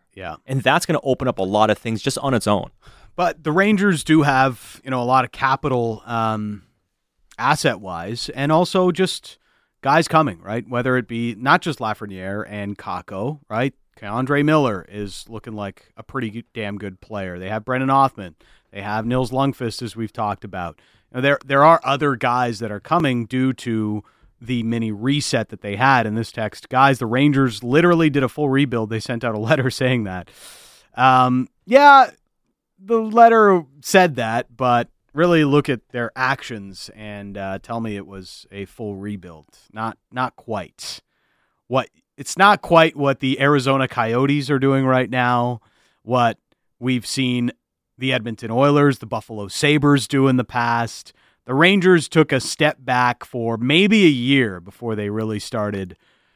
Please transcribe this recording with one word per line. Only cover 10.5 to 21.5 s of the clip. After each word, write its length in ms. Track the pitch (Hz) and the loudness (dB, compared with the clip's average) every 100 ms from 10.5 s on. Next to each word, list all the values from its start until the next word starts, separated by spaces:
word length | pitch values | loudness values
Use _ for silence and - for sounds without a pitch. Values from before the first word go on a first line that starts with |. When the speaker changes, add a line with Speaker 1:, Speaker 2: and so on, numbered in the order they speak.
| 113 110 | -8 -6
Speaker 1:
Whether 300 | 123 127 127 | -4 0 -2
it 100 | 113 | -2
be 280 | 117 117 104 | -6 -6 -4
not 260 | 131 165 | 0 0
just 180 | - 139 | 0 -6
Lafreniere 680 | 113 107 104 95 92 104 - | -6 -6 -10 -10 -8 -8 -10
and 300 | 104 101 104 | -10 -10 -10
Kakko, 640 | - 127 - 95 117 151 _ | -10 -10 -10 -8 -8 -8 _
right? 240 | 110 135 - _ _ | -4 -4 -6 _ _
K'Andre 460 | 104 113 131 143 147 | -8 -6 0 0 4
Miller 400 | 156 131 98 - | 2 2 -2 -10
is 360 | 104 104 - - | -10 -10 -12 -16
looking 260 | 110 120 | -16 -14
like 380 | 107 101 - _ - | -10 -12 -12 _ -20
a 60 | |
pretty 260 | - 135 117 | -12 -8 -8
g-, 160 | 107 - | -10 -14
damn 240 | 120 104 101 | -10 -8 -8
good 240 | 101 92 | -12 -14
player. 380 | - 107 95 90 | -14 -10 -10 -10
They 100 | 92 | -8
have 160 | 110 110 | -8 -4
Brennan 240 | 127 135 | -4 0
Othmann. 460 | 135 135 - 92 - _ _ _ | 2 2 -2 -16 -18 _ _ _
They 100 | 98 | -14
have 240 | 101 107 110 | -8 -6 -2
Nils 260 | 127 123 | -2 -2
Lundqvist, 500 | 131 139 - 120 - | -2 -2 -2 -8 -8
as 140 | 117 113 | -12 -10
we've 180 | 110 | -10
talked 300 | - 107 101 | -6 -6 -6
about. 360 | 104 92 87 - _ _ _ | -10 -10 -10 -12 _ _ _
You 40 | 127 | -2
know, 40 | |
there, 180 | 135 143 | 0 0
there 180 | 131 | 0